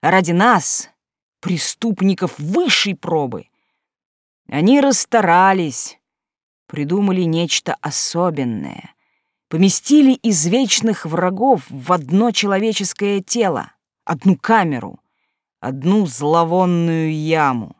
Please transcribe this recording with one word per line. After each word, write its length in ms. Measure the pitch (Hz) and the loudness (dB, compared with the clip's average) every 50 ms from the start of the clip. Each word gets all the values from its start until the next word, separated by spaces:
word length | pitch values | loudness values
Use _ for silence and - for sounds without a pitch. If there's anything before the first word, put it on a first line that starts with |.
А 100 | - - | 2 2
ради 200 | 175 190 185 170 | 2 2 2 2
нас, 600 | 170 175 202 240 247 262 247 - - - - - _ _ _ _ _ _ _ _ _ _ | 2 4 4 4 4 2 0 -2 -6 -6 -8 -12 _ _ _ _ _ _ _ _ _ _
преступников 960 | - 180 180 156 - - - _ - 233 214 - 185 196 190 - 190 170 - | -6 -4 -4 -4 -4 -6 -6 _ -4 -4 -2 0 2 0 2 0 -2 -6 -6
высшей 580 | - 147 156 196 339 359 285 - - - 202 185 | -6 -8 -2 0 0 0 0 0 0 -2 -4 -6
пробы, 540 | - - 170 170 156 143 127 117 87 - _ _ _ _ _ _ _ _ _ _ _ _ _ _ _ _ _ _ _ _ | -8 -6 -4 -2 -2 -2 -4 -6 -10 -14 _ _ _ _ _ _ _ _ _ _ _ _ _ _ _ _ _ _ _ _
они 320 | - - 143 160 202 269 285 | -8 -4 0 4 4 4 4
расстарались, 1200 | 277 277 240 - - _ - 233 208 - 165 175 185 196 190 190 175 151 127 - - - - _ _ _ _ _ _ _ _ _ _ _ _ _ _ | 4 2 2 0 -2 _ 0 2 4 4 4 6 6 4 4 2 -2 -4 -6 -10 -12 -14 -16 _ _ _ _ _ _ _ _ _ _ _ _ _ _
придумали 560 | _ - - 143 143 175 202 202 196 185 185 180 | _ -8 -8 -4 -2 -2 0 0 0 0 0 0
нечто 520 | 165 160 165 175 156 - - _ 175 - - | 0 0 0 -2 -2 -4 -4 _ -6 -8 -6
особенное — 1120 | - 151 143 - - - - 170 175 180 160 143 135 120 113 101 71 67 - - - - _ _ _ _ _ _ _ _ _ _ _ _ | -8 -8 -6 -4 -6 -4 -2 -2 -2 -2 -2 -2 -4 -4 -4 -6 -8 -10 -12 -16 -18 -20 _ _ _ _ _ _ _ _ _ _ _ _
поместили 680 | - 160 185 196 - - - - 285 302 285 262 254 - - | 0 2 2 4 2 0 0 4 4 6 6 6 4 2 0
извечных 840 | 226 202 160 147 175 185 254 269 196 - - - 226 202 - - | -2 0 0 0 0 2 0 0 0 -2 -2 0 -2 -2 -2 -6
врагов 600 | 160 156 170 180 180 190 190 226 277 254 170 131 - | -4 -4 -2 -2 -2 -2 0 2 2 2 0 0 -12
в 220 | - 139 123 147 | -16 -14 -2 0
одно 400 | 180 180 143 127 165 196 226 240 | 0 0 0 0 0 2 2 2
человеческое 880 | 214 - 202 202 196 190 214 226 214 - 196 175 - - 202 202 202 196 | 0 -2 -2 -2 -2 0 0 -2 -2 -2 -6 -6 -6 -4 -4 -2 -2 -4
тело, 540 | 185 - - 240 220 190 156 110 - - _ _ _ _ _ _ _ | -4 -4 -2 0 0 0 0 -4 -8 -10 _ _ _ _ _ _ _
одну 320 | - 170 135 - 190 185 | -8 -8 0 2 0 0
камеру, 640 | - - - 226 220 190 160 143 120 113 95 - - _ _ _ _ _ _ _ _ _ _ _ _ | 2 2 2 2 2 2 0 -2 -4 -6 -10 -14 -18 _ _ _ _ _ _ _ _ _ _ _ _
одну 460 | - 120 135 135 127 175 196 214 202 | -10 -8 -8 -4 -2 0 2 2 0
зловонную 1080 | 156 123 135 147 147 160 165 170 165 170 185 185 180 175 170 170 170 165 160 160 160 156 | -2 -4 -4 0 2 2 2 2 2 2 2 2 2 2 0 0 0 0 -2 -2 -2 -4
яму. 640 | 156 151 156 160 156 151 139 127 120 101 - - _ | -4 -2 0 0 2 2 0 0 -2 -8 -12 -18 _